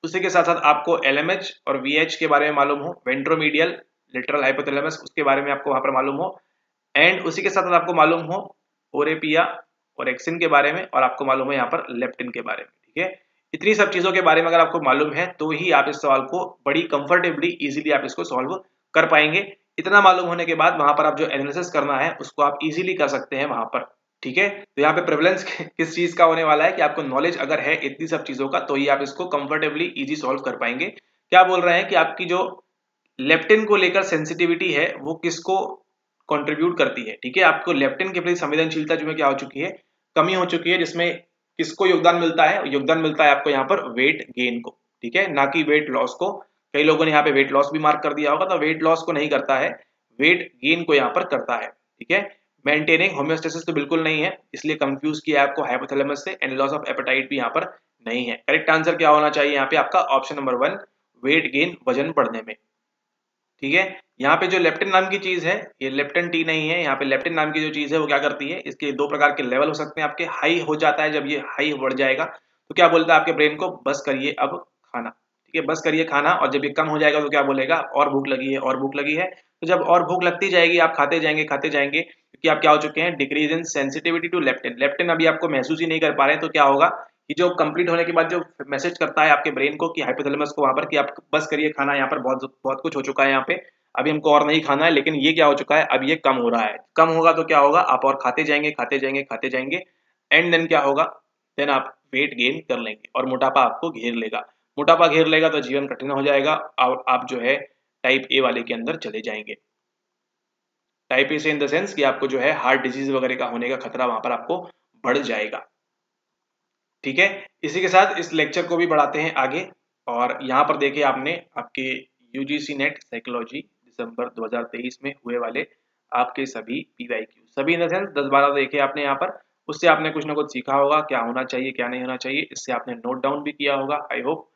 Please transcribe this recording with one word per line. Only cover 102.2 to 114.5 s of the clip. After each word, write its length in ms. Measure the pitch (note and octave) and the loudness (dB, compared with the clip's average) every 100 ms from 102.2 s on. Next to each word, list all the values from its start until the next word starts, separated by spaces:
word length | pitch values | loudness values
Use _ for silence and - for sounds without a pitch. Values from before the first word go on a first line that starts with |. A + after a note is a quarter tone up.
| C#3+ | -2
gain 260 | A#2+ A#2+ D#3+ - | 0 -2 -2 -4
कर 120 | A#2+ | -4
लेंगे 300 | A2+ G#2+ - C3 | -4 -10 -8 -4
और 100 | C3 | -2
मोटापा 360 | B2+ C3 C3+ | 0 2 4
आपको 280 | A#2+ - E3+ | 2 0 -8
घेर 220 | B2 A#2+ A#2 | -4 -4 -4
लेगा। 240 | A2+ A2+ - _ _ - | -4 -6 -10 _ _ -2
मोटापा 300 | D3 E3 E3 | 4 6 6
घेर 200 | D#3 D#3 | 4 4
लेगा 220 | D#3 D#3+ | 4 4
तो 100 | D#3 | 0
जीवन 260 | B2 C3+ C#3 | -2 -4 -4
कठिन 240 | B2 C3+ | -8 -4
हो 100 | C#3 | -2
जाएगा 300 | C#3 C#3 C#3 D#3 - - | 2 2 2 -2 -4 0
और 240 | B2+ C3 - | 0 0 0
आप 160 | B2+ A#2+ | 0 0
जो 120 | B2 | -4
है 160 | A#2+ C#3 - _ _ _ | -2 -2 -4 _ _ _
type 240 | - C3+ C3 | 0 0 0
ए 80 | C3+ | 0
वाले 200 | C3 A#2+ | 2 0
के 100 | A#2 | -4
अंदर 220 | A#2 A#2 E3 | -6 -6 -8
चले 260 | - A2 | -8 -8
जाएंगे। 320 | A2+ G#2+ G#2+ G#2 _ _ _ _ _ _ _ _ _ _ _ _ _ _ _ | -8 -10 -12 -18 _ _ _ _ _ _ _ _ _ _ _ _ _ _ _
Type 200 | C3 C#3 | 0 0
ए 60 | D3+ | 0
से 120 | D#3 | -2
in 60 | D3+ | -2
the 100 | C#3+ | 0
sense 240 | D3+ G3 | -2 -2
कि 100 | - | 0
आपको 240 | C#3 C3 C3+ | 0 0 -4
जो 120 | B2+ | 0
है 120 | C3 D3+ | 0 0
heart 260 | B2+ C3+ | 0 0
disease 280 | C3 B2+ C#3 | -2 -6 -2
वगैरह 240 | C3+ B2+ B2+ | -2 0 -2
का 100 | B2 | -2
होने 240 | A#2 B2 | -4 -4
का 60 | C3 | -6
खतरा 280 | A2+ B2+ B2 | -8 -4 -2
वहां 140 | A2+ | -2
पर 120 | A#2+ | -4
आपको 260 | A#2 - | -6 -4